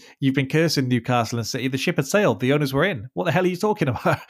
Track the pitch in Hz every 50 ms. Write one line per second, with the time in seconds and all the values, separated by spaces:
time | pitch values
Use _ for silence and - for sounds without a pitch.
0 | - - - - 139 135 135 143 135 135 151 156 165 160 - 147 131 127 123 117
1 | 120 - 123 120 113 - - 120 110 - - 123 127 131 135 135 - 185 170 -
2 | 139 - - 208 208 151 113 101 127 123 139 151 151 135 131 139 165 202 185 113
3 | 101 131 - 175 180 175 139 180 185 180 180 170 - 214 214 - 165 131 110 -
4 | - 180 147 - -